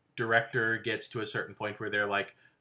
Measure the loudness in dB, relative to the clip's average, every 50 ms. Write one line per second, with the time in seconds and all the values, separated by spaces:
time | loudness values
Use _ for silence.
0 | _ _ -4 -2 0 4 4 4 4 2 0 2 2 2 0 0 0 -2 -2 -2
1 | -2 -4 -4 -4 -4 -2 -2 -2 -4 -4 -6 -6 -6 -4 -4 -4 -4 -2 0 0
2 | 2 2 2 0 0 -2 -6 _ -20 -20 _ _